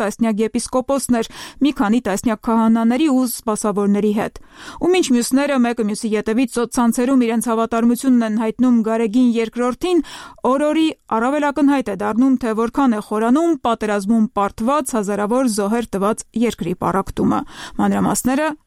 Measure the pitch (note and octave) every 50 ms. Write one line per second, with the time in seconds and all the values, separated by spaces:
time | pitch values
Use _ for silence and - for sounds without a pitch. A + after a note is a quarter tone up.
0 | A3+ G3+ G3+ - A#3 A3+ A3 G3 A3 G#3+ - A#3+ - - - C4 B3+ - C#4 C#4
1 | - - A#3+ A#3 A3+ - - - - - - - C4 D4 C#4 - C4 G3+ G#3+ B3
2 | - G#3 F#3 G3 - B3 G#3+ G#3 - - A3+ A3+ A3+ A3+ A3+ A#3 A3+ A3+ A#3+ C4
3 | D#4+ D#4 C4 B3+ C4 A#3+ - - - A#3 G#3+ G#3+ - G#3+ G3+ G3 G3+ G3 G3+ G#3
4 | G#3 G#3+ G#3 A3 - - - - - - - - - - - - - E4 F#4 F#4
5 | E4 - B3+ A#3+ A#3 - B3+ C4+ C#4+ C#4+ C#4+ C4 A#3 A#3 A#3+ - A3+ G#3 G#3+ -
6 | - A3 G#3+ G#3+ G#3 - A3+ A#3 C4+ A#3+ - A#3+ A#3+ A3+ - - A#3+ A#3 A3+ -
7 | B3 B3+ C#4 B3+ B3 A3+ A#3 A#3 A3 B3 A3+ A3+ A3+ A3+ A#3 A3+ A#3 A#3+ A#3+ A#3
8 | - C4+ B3+ A#3+ A#3 A3 G#3+ A3 A#3 A3 A3 - A#3+ B3+ A#3+ A#3 G#3+ A3 A3+ A3+
9 | A#3 A3 G3 B3+ B3+ A#3+ A3+ A#3 A3+ A3+ - A#3+ B3 B3 A#3+ - - F4+ F4+ E4+
10 | C#4 - - - - - - - - A#3+ B3+ C#4 D4 D4+ D4+ D#4+ D#4+ D#4 - -
11 | _ _ - A3 A#3 C4 C#4 D4+ C#4+ C#4+ C#4 D#4 D4+ C#4 C#4+ C4+ B3+ - G3+ F3
12 | G#3 G#3 G#3+ A3 C4 C4+ C4 B3 - A3+ A3 G#3 A#3 A#3 - - C#4 C4 A3 G#3
13 | G3+ - G#3 G#3+ A3 A#3 B3 D4+ E4+ E4+ E4 C4 - A#3+ A3+ A3 A3 G#3+ G#3 G3+
14 | G3 G3 A#3 A3+ A3 - - G3+ G3+ G3 - - A3 A#3+ C#4+ D4+ C4+ - - A3
15 | G3+ F#3+ G#3 G3 G#3 G3+ A#3 B3+ C4+ B3 G#3 G#3 G3+ G3 A3 A#3+ A#3 - - G3
16 | G3 G#3 A3+ - - - _ A3+ A#3+ A3+ - - F#3 E3+ F3+ - - E3+ F3 G3+
17 | F#3+ - - - - - - - D4 - - - - - - - G#3 G3+ G3 G3+
18 | F#3 - - - - B3 C4 C4+ D4+ D#4+ D4+ - _